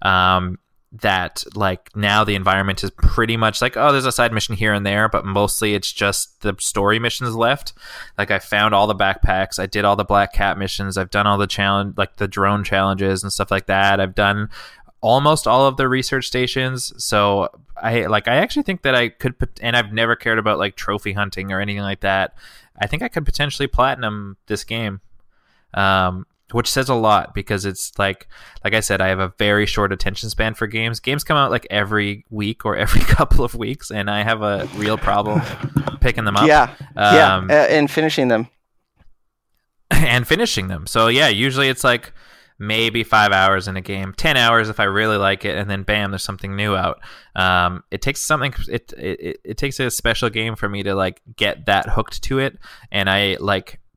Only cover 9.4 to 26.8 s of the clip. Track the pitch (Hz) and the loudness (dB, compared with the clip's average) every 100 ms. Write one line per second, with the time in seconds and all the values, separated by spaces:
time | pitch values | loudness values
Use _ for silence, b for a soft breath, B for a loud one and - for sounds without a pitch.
9.4 | 95 - 98 104 101 101 98 101 101 - | -2 -6 -6 0 2 2 2 2 2 0
10.4 | 98 92 95 - 98 95 90 104 104 101 | -2 -2 -6 -6 -6 -6 -2 0 2 2
11.4 | 98 - 98 101 101 95 98 - 101 101 | 0 -2 0 0 -2 -4 -4 -4 -4 0
12.4 | 98 104 98 95 98 98 98 92 98 - | 0 0 0 0 0 0 -2 -2 -4 -4
13.4 | 98 95 - 98 98 98 95 98 101 104 | -2 -2 0 2 2 2 0 0 0 0
14.4 | 107 B B B B _ 110 131 147 156 | -4 B B B B _ 2 4 4 2
15.4 | 110 123 135 131 131 131 127 135 - 127 | 4 4 4 2 0 0 -2 -4 -2 -4
16.4 | 123 135 131 127 - - - 104 101 98 | -2 -2 -4 -4 -10 -8 -2 2 2 2
17.4 | - - - - 113 123 87 202 - 131 | -2 -6 -20 -6 -2 -2 0 0 2 0
18.4 | 220 - - 185 135 127 120 - 127 - | 0 -2 -4 -2 0 2 0 -4 -6 -4
19.4 | - - 117 120 104 110 117 117 117 110 | -6 -6 -2 0 0 0 0 0 0 0
20.4 | 107 82 98 - - 101 104 101 101 95 | 0 0 -2 -4 -6 -4 -4 -4 -4 -6
21.4 | 98 95 104 101 101 98 98 95 92 - | -6 -4 -4 -4 -6 -4 -2 0 -2 -6
22.4 | b b b - 104 - - 160 143 - | b b b -8 -6 -4 -6 -4 -2 -2
23.4 | 147 - 139 - 131 127 110 104 101 95 | -2 -4 -2 0 0 -2 -6 -6 -10 -14
24.4 | - 104 - 113 107 95 - - _ _ | -8 -8 -6 -6 -6 -8 -14 -20 _ _
25.4 | _ _ _ - 98 95 90 92 - _ | _ _ _ -2 0 2 0 -4 -12 _
26.4 | - 120 - 135 | -8 -4 -2 -2